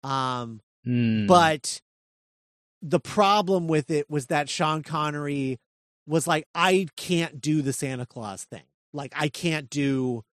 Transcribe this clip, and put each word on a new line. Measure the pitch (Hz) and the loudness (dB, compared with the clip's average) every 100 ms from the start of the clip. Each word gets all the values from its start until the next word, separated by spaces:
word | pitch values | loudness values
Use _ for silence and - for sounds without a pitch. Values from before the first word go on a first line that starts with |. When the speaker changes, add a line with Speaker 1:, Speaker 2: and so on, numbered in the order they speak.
Speaker 1:
Um, | 139 135 131 123 120 110 _ _ | -2 -2 -2 -4 -8 -12 _ _
Speaker 2:
Hmm. | 123 123 117 110 147 | -2 2 2 2 6
Speaker 1:
but | 175 165 156 - - _ _ _ _ _ _ _ _ _ _ | 6 6 2 -6 -10 _ _ _ _ _ _ _ _ _ _
the | 160 170 | -2 -2
problem | - - 196 208 185 190 165 | 0 2 4 4 2 0 2
with | 156 139 | 0 0
it | 151 143 | -2 -2
was | 151 127 | -6 -2
that | 170 147 | -2 -2
Sean | - 156 156 | -2 0 -2
Connery | 147 156 151 147 143 143 135 123 _ _ _ _ - | -4 -4 -2 -4 -4 -4 -4 -6 _ _ _ _ -2
was | 160 175 | -2 2
like, | 160 - | -2 -2
"I | 165 185 190 180 - | 2 4 4 2 -8
can't | - 175 165 143 | -2 0 0 -4
do | 151 156 | 0 0
the | 135 | 0
Santa | 131 139 127 123 | -4 -6 -6 -10
Claus | - 110 95 | -10 -12 -12
thing. | - 87 65 _ _ | -14 -18 _ _ _
Like, | 147 139 135 | -14 -10 -4
I | 151 | -6
can't | - 175 156 139 | -2 -4 -4 -6
do | 143 139 135 127 117 - | -2 0 0 -2 -6 -10